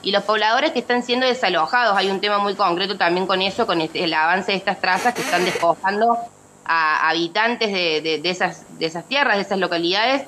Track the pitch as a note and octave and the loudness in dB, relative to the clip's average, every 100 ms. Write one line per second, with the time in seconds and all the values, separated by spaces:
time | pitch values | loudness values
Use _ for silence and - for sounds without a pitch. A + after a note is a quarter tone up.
0 | G3 G3 G3 G#3+ G#3+ A#3+ D4+ B3+ A#3+ A#3+ | 2 0 2 0 2 2 0 -2 -2 -2
1 | A#3+ B3 B3+ B3 G3+ F3 D#3+ B3 A#3 G3 | 0 0 0 0 0 0 0 2 2 2
2 | F#3+ G3 G#3 G3+ G3+ G3 G3 E3+ G3 G#3 | 0 0 0 0 0 0 0 2 -2 0
3 | F3+ F3 F#3+ F#3+ F#3+ F#3+ A3+ E3+ D#3+ - | 0 2 0 0 0 -2 0 0 -2 -2
4 | E3+ D#3+ D#3+ F#3 F#3+ G3 G3 F#3 F#3 F#3 | -2 0 2 0 0 -2 -2 -2 0 2
5 | B3 A#3+ C4+ F3 F3+ D#3 E3+ D#3+ F#3 G#3 | 0 -2 -2 0 0 2 0 2 0 2
6 | A#3 A#3 - - - - - E3 D#3 D#3 | 2 0 -4 -16 -20 -14 -2 0 2 2
7 | D#3+ E3 E3+ G3 A3+ A#3+ A3 G3 E3+ D#3 | 2 0 0 0 0 0 -2 0 0 0
8 | D#3 D3+ E3 F3+ F#3 E3 - E3 D#3+ E3+ | 0 -2 -2 -2 -4 -4 -18 -6 -6 -6
9 | - C4+ C4+ G3+ F#3+ G3 F3 E3+ E3+ G3 | -4 0 2 0 0 -2 -2 -2 0 0
10 | A#3 C#4 | 0 -2